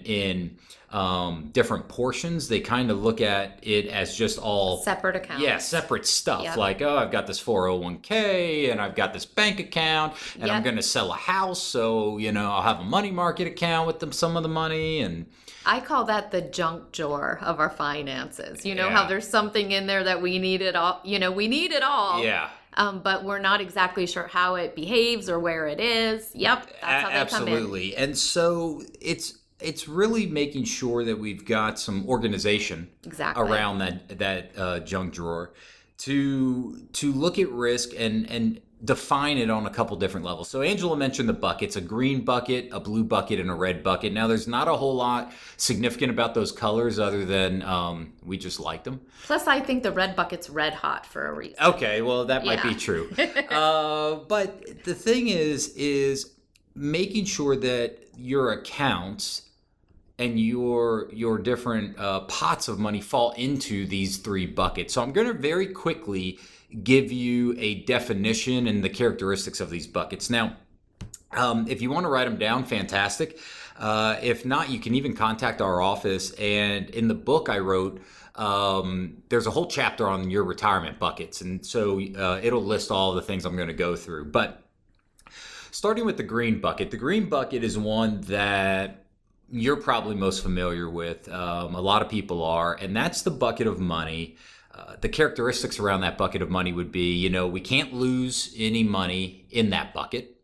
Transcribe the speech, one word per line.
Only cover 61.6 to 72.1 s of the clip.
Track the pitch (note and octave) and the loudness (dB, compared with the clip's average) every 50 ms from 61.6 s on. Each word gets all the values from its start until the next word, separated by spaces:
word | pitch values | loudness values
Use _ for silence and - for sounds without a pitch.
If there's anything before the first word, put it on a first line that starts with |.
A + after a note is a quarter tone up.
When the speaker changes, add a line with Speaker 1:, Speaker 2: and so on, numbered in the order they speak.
| - B2+ A2+ A2 G#2 G2 G2 - | 0 0 0 0 -2 -4 -8 -6
Speaker 1:
uh, | G#2 G2+ F#2+ F#2+ | -2 -2 -2 -2
pots | F#2+ - - - - - E3 - - - | -2 -4 -4 0 0 0 0 0 -2 -4
of | G#2+ F#2+ | -2 -2
money | G#2 G#2 G#2 G2+ | -2 -2 -2 -2
fall | F#2 - - C3 A#2+ A#2+ - A#2 | -4 0 2 2 4 2 2 0
into | B2 C3+ C#3+ C3+ - - G#2+ G2 G2 F#2 | -2 -2 -2 -2 -2 -2 -2 -2 -2 -2
these | G2 G2 G2 F#2 F#2+ - | -2 0 0 -2 -2 -4
three | - A2+ G2+ F#2+ F#2 | -4 -2 -2 -2 -2
buckets. | E2+ - G2 F#2 F2+ - - F2 - - | -2 0 0 0 0 0 -2 -4 -2 -2
So | B2+ | -2
I'm | A#2+ C3 | -2 0
gonna | C#3 F#3+ A3+ A3+ A#3 | 2 2 2 2 0
very | D#3 B2+ D3 D#3+ F3+ F#3+ F#3+ | -2 0 0 2 2 0 -2
quickly | F#3+ - - E3+ D#3+ - - G#2 G2+ F#2+ F#2 F#2 F#2 - - - - - _ _ - A2+ F#2 | -4 -4 -2 -2 -2 -2 -4 -4 -4 -2 -2 -4 -6 -8 -14 -20 -20 -20 _ _ -14 -8 4
give | G#2 B2+ C3+ C3+ A2+ | 6 6 6 6 4
you | B2+ B2 B2 A#2+ B2 B2 A#2+ A#2+ A#2+ A#2+ | -2 -2 0 2 2 2 2 2 0 0
a | A2 G#2+ G#2+ - - | 0 -2 -2 -2 0
definition | - B2 A#2+ A#2+ - A#2 G2 G2+ A2 A2+ A2 - B2+ B2+ B2+ B2 A2+ | 0 0 0 2 0 -2 0 2 2 0 0 0 0 0 2 2 2
and | G#2 G2+ F#2 | 2 2 0
the | F#2+ | -2
characteristics | - - B2 A#2 - - G2 F#2+ G2 F#2+ - G2 - - | 0 2 2 2 2 0 0 0 0 -2 -2 -6 -6 -6
of | F#2+ D#2+ | -6 -6
these | E2+ E2+ D2+ - | -6 -8 -8 -4
buckets. | - F#2 E2+ - F#2+ F2+ - - | -4 -4 -4 -4 -6 -8 -4 0
Now, | A#2+ A#2 A2+ A2+ - - - _ - _ _ _ _ _ - - - - - _ - | 0 0 0 0 -4 -10 -18 _ -20 _ _ _ _ _ -16 -16 -16 -18 -18 _ -2
um, | - B2 A#2+ A#2 A2+ A2+ A2+ | 0 2 2 2 2 0 0
if | C3 - | -2 -2
you | A#2 B2+ | -2 -2
wanna | C#3 D#3+ F3+ | 0 0 0
write | E3+ | 2